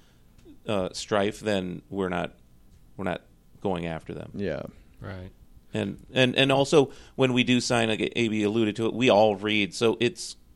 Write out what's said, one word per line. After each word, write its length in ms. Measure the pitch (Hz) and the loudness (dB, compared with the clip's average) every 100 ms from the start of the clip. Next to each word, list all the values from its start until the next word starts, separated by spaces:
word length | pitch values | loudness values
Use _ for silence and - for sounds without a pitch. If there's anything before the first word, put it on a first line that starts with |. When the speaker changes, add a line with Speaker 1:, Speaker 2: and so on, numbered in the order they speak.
| - _ _ _ - - - | -20 _ _ _ -20 -14 -6
Speaker 1:
uh, 220 | 104 92 | -4 -4
strife, 460 | - - 104 101 - | -6 -2 0 0 -2
then 420 | 107 98 90 85 - | -2 -2 -2 -8 -8
we're 180 | 98 92 | -4 -2
not, 260 | 87 85 - - - - - - - | -2 -6 -10 -20 -20 -20 -20 -20 -8
we're 80 | |
not 180 | 92 85 - _ _ - | -6 -6 -10 _ _ -8
going 260 | 101 87 85 | -4 -4 -6
after 280 | 80 - | -8 -10
them. 160 | 82 80 | -14 -12
Speaker 2:
Yeah. 280 | - 95 71 - - - - | -8 -6 -6 -10 -16 -20 -18
Speaker 3:
Right. 300 | 98 95 92 - - - - | -14 -14 -14 -20 -20 -20 -10
Speaker 1:
And, 300 | 110 101 - - | -6 -6 -8 -6
and, 220 | 117 127 | 0 2
and 160 | - 135 | 2 2
also, 400 | 135 139 160 135 - - - | 2 4 4 4 0 -10 0
when 160 | 131 | 2
we 100 | 123 | 2
do 160 | 117 123 | 2 2
sign, 280 | - 123 113 | 2 0 0
like 100 | 107 | 0
A 280 | 104 - 117 | -2 -2 -2
B 140 | 107 | 0
alluded 320 | 104 113 107 104 | 0 2 0 0
to 100 | 113 | -2
it, 80 | |
we 160 | 110 127 | 2 4
all 260 | 101 110 98 | 6 6 2
read. 380 | 107 107 98 | 0 0 0
So 220 | - 113 - | 0 0 2
it's 360 | 120 - - - - | 0 -2 -14 -16 -20